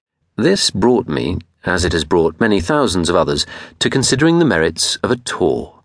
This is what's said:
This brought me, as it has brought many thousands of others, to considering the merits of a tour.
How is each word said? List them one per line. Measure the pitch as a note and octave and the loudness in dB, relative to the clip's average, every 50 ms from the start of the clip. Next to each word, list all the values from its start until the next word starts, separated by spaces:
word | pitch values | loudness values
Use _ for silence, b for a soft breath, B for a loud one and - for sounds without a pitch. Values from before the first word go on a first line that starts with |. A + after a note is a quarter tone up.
| _ _ _ _ _ _ - | _ _ _ _ _ _ -4
This | - A2 F3 G3 F#3 - - | -2 0 0 2 0 -2 -2
brought | - F#2+ G2+ B2 B2 G#2 - | -2 0 2 2 2 2 0
me, | D#2 D2 B1 A#1+ D2 F2 F2 - _ _ _ - | -2 -4 -4 -4 -4 -6 -6 -8 _ _ _ -4
as | F#2+ F2+ F2 F2 | -2 -2 0 0
it | E2 E2+ | 0 0
has | E2 D2 | -2 -2
brought | D#2 F#2 E2+ D#2+ E2 D#2+ - | 0 2 2 2 2 0 0
many | A#2 A2 G#2 F#2+ | 0 2 2 0
thousands | E2+ - D3+ D3+ C3+ G2+ F#2 F2+ E2 | 0 0 0 0 0 0 0 0 0
of | D#2+ F2 | 0 2
others, | F2 D#2 C#2 D2 C#2+ - B B B B B B B | 2 2 0 0 -4 -4 B B B B B B B
to | - A#2+ | -2 -2
considering | - C3+ A#2+ - C3+ C3 D#3 E3 E3+ | 0 0 0 0 0 2 2 2 4
the | E3+ E3+ | 4 2
merits | C3 F#2+ D#2+ D#2+ E2 E2 - - - - | 2 2 2 0 0 -2 -2 -4 -4 -4
of | - - G2 | -4 -2 -2
a | B2 | -2
tour. | B2 - - - - F#2 D2+ B1 A1+ - - - _ | -2 -4 -8 -4 0 0 0 0 -2 -4 -10 -16 _